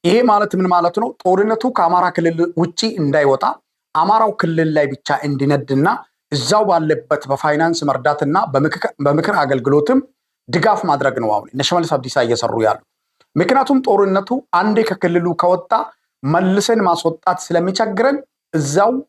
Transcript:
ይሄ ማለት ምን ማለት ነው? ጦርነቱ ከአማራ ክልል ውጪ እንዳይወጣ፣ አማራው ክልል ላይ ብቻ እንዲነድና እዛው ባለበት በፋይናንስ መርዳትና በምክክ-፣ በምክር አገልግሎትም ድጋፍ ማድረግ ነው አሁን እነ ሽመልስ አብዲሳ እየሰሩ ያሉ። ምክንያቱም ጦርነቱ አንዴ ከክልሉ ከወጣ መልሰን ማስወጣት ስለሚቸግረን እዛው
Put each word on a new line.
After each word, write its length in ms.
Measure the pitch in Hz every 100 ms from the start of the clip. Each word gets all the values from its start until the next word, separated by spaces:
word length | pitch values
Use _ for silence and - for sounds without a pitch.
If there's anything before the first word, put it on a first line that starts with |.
ይሄ 100 | 170 220
ማለት 300 | 247 208 208
ምን 120 | 190 185
ማለት 280 | 180 170 185
ነው? 120 | 233 -
ጦርነቱ 440 | 185 190 214 220 262
ከአማራ 360 | 254 170 180 180
ክልል 280 | 175 165 165 170 170
ውጪ 240 | 175 - 226 220
እንዳይወጣ፣ 480 | 147 151 143 135 131 - _ _ _
አማራው 360 | 156 175 220 220
ክልል 360 | - 165 160 160
ላይ 140 | 151 143
ብቻ 200 | 135 - 143
እንዲነድና 640 | 147 139 139 143 - 135 165 - - _ _
እዛው 300 | 147 123 214
ባለበት 580 | 208 170 156 139 - 147 135
በፋይናንስ 540 | 139 151 147 165 165
መርዳትና 520 | 147 131 139 147 143 175 170
በምክክ-፣ 440 | 135 151 - - -
በምክር 360 | 143 151 208 196
አገልግሎትም 600 | 139 131 120 147 147 262 - _ _ _ -
ድጋፍ 320 | 165 220 196
ማድረግ 320 | 175 143 135 127
ነው 120 | 117
አሁን 180 | 104 -
እነ 140 | 135
ሽመልስ 280 | 139 175 156
አብዲሳ 240 | 143 127 143
እየሰሩ 340 | 117 117 117 113
ያሉ። 200 | 110 101 _ _ _ _ _ 147
ምክንያቱም 420 | 180 262 262 269
ጦርነቱ 460 | 262 196 196 190 196 262 -
አንዴ 260 | 175 208 220
ከክልሉ 420 | 214 190 180 175 175 165
ከወጣ 360 | 180 180 - 226 - _ _ _
መልሰን 580 | 135 165 185 196 196 220
ማስወጣት 560 | 185 170 165 165 - 180
ስለሚቸግረን 760 | - 170 180 185 220 196 262 285 - _ _
እዛው 360 | 160 139 156 208 262